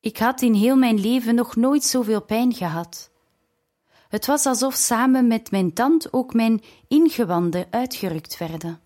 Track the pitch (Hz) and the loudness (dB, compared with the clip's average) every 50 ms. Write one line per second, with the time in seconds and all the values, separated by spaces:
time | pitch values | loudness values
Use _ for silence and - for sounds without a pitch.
0 | _ 226 214 - 214 240 254 254 262 240 220 202 208 240 269 262 262 240 226 214 | _ -8 -2 0 0 0 0 2 0 2 2 4 4 4 4 4 4 4 2 2
1 | 190 220 247 262 233 220 233 233 247 233 - 226 233 262 285 294 - - - 254 | 0 0 0 0 0 2 0 0 0 -2 -2 0 0 2 2 0 0 0 -2 -2
2 | 240 208 220 208 208 _ 214 226 240 254 226 - 185 170 156 165 170 170 - - | 0 0 -2 -2 -2 _ -2 0 0 0 0 -2 -4 -6 -6 -6 -8 -10 -14 -20
3 | - _ _ _ _ _ _ _ _ _ _ _ _ _ _ _ _ _ _ _ | -20 _ _ _ _ _ _ _ _ _ _ _ _ _ _ _ _ _ _ _
4 | _ _ - 214 - - 277 294 - 277 254 214 240 269 262 - - - 247 226 | _ _ -8 -6 -2 -2 -2 0 2 0 0 0 -2 -2 -2 -2 -2 0 0 2
5 | 240 269 262 262 247 240 226 226 226 - - 196 185 175 156 - 233 277 330 320 | 2 2 4 4 4 2 2 0 -2 -4 -2 0 0 0 0 0 2 2 2 2
6 | 320 - - 254 254 254 - 226 226 226 226 208 - - - _ _ _ - 302 | 0 0 -4 -4 -4 0 0 0 2 2 0 0 -2 -10 -20 _ _ _ 2 4
7 | 330 320 - - 240 170 180 170 175 170 165 180 180 - - 226 254 254 254 - | 4 4 2 0 -2 0 0 0 0 0 -2 -4 -6 -4 -4 -4 -4 -4 -6 -6
8 | - 185 165 160 156 - - - 175 160 160 165 165 165 165 165 _ | -6 -6 -6 -6 -8 -10 -12 -10 -10 -8 -8 -8 -10 -10 -10 -12 _